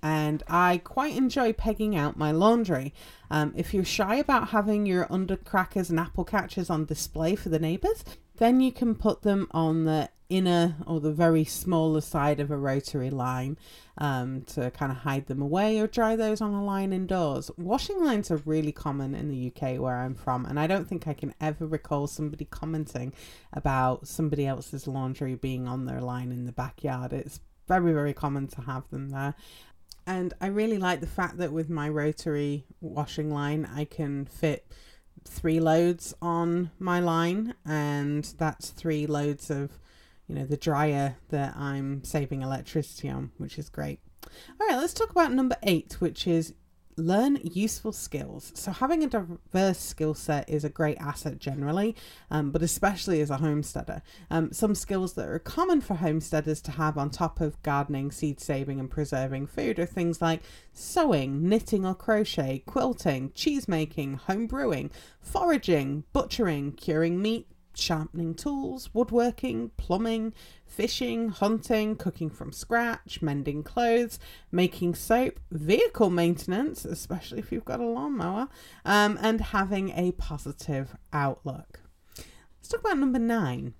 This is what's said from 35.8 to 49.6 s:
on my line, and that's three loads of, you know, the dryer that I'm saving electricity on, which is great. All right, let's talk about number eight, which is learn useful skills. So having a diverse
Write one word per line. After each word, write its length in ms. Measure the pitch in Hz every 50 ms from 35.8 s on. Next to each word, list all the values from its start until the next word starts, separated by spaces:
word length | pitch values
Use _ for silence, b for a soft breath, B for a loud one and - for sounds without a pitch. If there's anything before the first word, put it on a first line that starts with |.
| 170 175 180 170 - - - -
on 520 | - 170 170 170 170 170 170 175 180 165 - -
my 180 | 190 185 175 175
line, 560 | 175 170 165 165 170 170 180 202 220 226 247 _ _
and 600 | 151 156 151 147 147 143 143 143 143 147 147 147 - -
that's 340 | - 165 156 143 - - -
three 360 | - - - 170 156 151 147
loads 420 | 151 151 143 147 147 147 139 - -
of, 300 | 151 139 143 143 - - b b b b b b b b b
you 80 | _ 160
know, 100 | 147 135
the 120 | 135 147
dryer 580 | 143 - 170 151 139 151 151 147 143 139 139 123 - - -
that 280 | - 147 139 135 -
I'm 460 | - 143 143 139 139 139 139 139 139 131
saving 400 | - - 156 143 139 147 135 131
electricity 680 | 131 135 135 - - - 160 143 - - - - 143
on, 200 | 135 131 135 131 -
which 240 | - - - - -
is 80 | 147 -
great. 320 | - - 73 73 71 - _ - - - - B B B B B B B
All 60 | 403
right, 100 | 440 320
let's 180 | 247 285 349 -
talk 160 | - 453 440
about 220 | - 359 339 294 240
number 240 | 262 269 254 247 - -
eight, 380 | 202 185 160 - - - -
which 260 | - 160 - - -
is 280 | 180 170 165 160 - - _ _ _ _ _ _ - - -
learn 400 | 165 165 185 202 240 277 285 277 -
useful 480 | 165 170 180 208 220 - - - 220
skills. 640 | - - - - - 143 139 139 - - - - -
So 160 | - - -
having 320 | 190 - 247 269 339 330 311
a 60 | 269
diverse 680 | - 226 185 165 175 - - - - 185